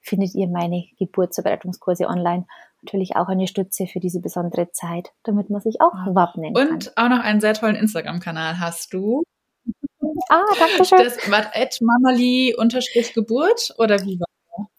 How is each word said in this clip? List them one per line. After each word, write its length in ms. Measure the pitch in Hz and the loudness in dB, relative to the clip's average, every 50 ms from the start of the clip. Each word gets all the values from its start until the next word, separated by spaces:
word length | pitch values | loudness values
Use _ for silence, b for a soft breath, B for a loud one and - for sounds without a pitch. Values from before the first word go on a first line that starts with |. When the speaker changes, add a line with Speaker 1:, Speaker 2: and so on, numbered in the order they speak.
Speaker 1:
findet 320 | _ - - 185 196 185 190 | _ -4 -2 -2 -2 -2 -2
ihr 140 | - 196 | -4 -4
meine 380 | 175 175 175 175 175 175 175 175 _ _ | -2 -2 -4 -4 -2 -4 -4 -6 _ _
Geburtsvorbereitungskurse 1080 | _ 190 180 - - 185 175 - - - - - - - 180 180 - - - 180 175 175 | _ -6 -4 -2 -2 -2 -2 -2 -4 -2 -2 -4 -4 -6 -10 -12 -6 -4 -4 -2 -2 -2
online. 400 | - 180 180 175 175 175 180 180 B B B B B B B | -2 -2 -2 -2 -2 -2 -2 -6 B B B B B B B
Natürlich 340 | _ - - 196 190 180 - | _ -8 -4 -4 -4 -2 -2
auch 120 | - 175 | -2 -2
eine 180 | 185 190 185 190 | 0 0 -2 -2
Stütze 400 | 185 - - 190 190 - - 190 | -2 -2 -4 -6 -6 -4 -6 -6
für 140 | 180 - 180 | -6 -6 -6
diese 220 | 170 185 170 175 | -6 -4 -6 -6
besondere 500 | 175 - - 185 175 175 170 - 175 175 | -8 -6 -6 -6 -6 -4 -4 -4 -4 -4
Zeit, 400 | - - - 170 170 175 175 - _ _ _ | -6 -10 -10 -8 -8 -10 -10 -12 _ _ _
damit 280 | - 208 208 208 - | -2 -2 -2 -2 -2
man 100 | 202 202 | -6 -4
sich 200 | - 226 220 - | -4 -4 2 4
auch 120 | - 339 339 | 4 4 4
Speaker 2:
Ja. 220 | 190 185 196 185 | 0 -4 0 2
Speaker 1:
wappnen 380 | 190 175 170 - 180 160 156 - | 2 2 2 0 -8 -8 -2 0
kann. 160 | 240 269 311 | 2 2 2
Speaker 2:
Und 260 | 320 320 - - _ | 0 -4 -6 -6 _
auch 120 | - 233 240 | 0 2 4
noch 100 | 254 240 | 4 2
einen 220 | 233 208 214 208 | 2 2 2 2
sehr 120 | 214 214 214 | 2 2 0
tollen 220 | 214 233 220 208 | 2 0 0 0
Instagram-Kanal 840 | - 208 220 - 165 - - 156 175 175 175 160 160 160 160 165 180 | 2 0 -2 -2 -2 -6 -6 -8 -6 -6 -6 -6 -6 -4 -4 -4 -4
hast 340 | 175 170 170 - - - - | -4 -6 -6 -8 -12 -8 -6
du. 280 | 185 196 208 233 285 330 _ _ _ _ _ _ _ _ 240 - _ - - _ _ 294 311 311 320 370 - | -4 -2 0 0 0 -2 _ _ _ _ _ _ _ _ -10 -8 _ -10 -14 _ _ -6 -6 -4 -6 0 2
Speaker 1:
Ah, 120 | 302 330 381 427 427 | 2 2 4 2 2
danke 280 | - 330 330 403 349 370 | 2 2 2 4 4 4
schön. 180 | 370 381 370 240 | 6 8 6 6
Speaker 2:
Das 260 | 240 233 - - 202 | 6 2 -6 -2 0
war 220 | 202 214 214 - - | 0 0 0 0 -2
at 240 | - - - - - | -2 -2 -2 -2 0
mamali 760 | 233 226 233 247 254 262 254 240 247 247 247 254 262 254 226 | 2 4 4 4 4 4 4 4 4 4 4 4 2 2 2
unterstrich 560 | - 220 233 240 254 240 - - 240 226 - - | 2 2 2 2 0 -4 0 0 0 0 0 -2
geburt 580 | 233 214 - 220 262 311 381 453 453 - - - | -4 -2 0 0 0 2 2 2 2 0 -8 0
oder 240 | - 226 220 208 202 185 | 0 2 2 4 2 0
wie 160 | 202 190 180 | -4 -6 -6
war 60 | 170 - _ _ _ _ - | -8 -8 _ _ _ _ -12
das? 80 | - 208 - _ | -12 -12 -12 _